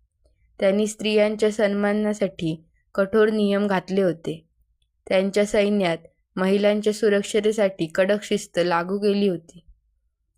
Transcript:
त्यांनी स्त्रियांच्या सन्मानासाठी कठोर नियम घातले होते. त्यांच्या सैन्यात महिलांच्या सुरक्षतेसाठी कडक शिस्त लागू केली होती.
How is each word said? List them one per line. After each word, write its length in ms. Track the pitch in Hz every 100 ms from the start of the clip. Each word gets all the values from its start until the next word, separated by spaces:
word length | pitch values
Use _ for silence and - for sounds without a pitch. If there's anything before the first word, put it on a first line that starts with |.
| _ _ _ _ _ -
त्यांनी 260 | 196 202 214
स्त्रियांच्या 680 | - 214 214 208 214 214
सन्मानासाठी 1120 | 208 208 202 202 208 214 208 190 - 160 160 _ _ _
कठोर 340 | - 196 202 214
नियम 380 | 214 202 202 202
घातले 360 | 185 185 190
होते. 460 | 185 165 - 160 _ _ _ _ _ _ -
त्यांच्या 380 | 190 196 202 208
सैन्यात 520 | 220 202 208 180 165 - _ _ -
महिलांच्या 560 | 185 202 208 214 214
सुरक्षतेसाठी 960 | 214 220 202 202 220 214 220 196 190 160
कडक 360 | - 190 208
शिस्त 380 | - 208 - 180
लागू 360 | 175 170 175 202
केली 300 | 208 202 202
होती. 360 | 170 - 175 - _ _ _ _ _ _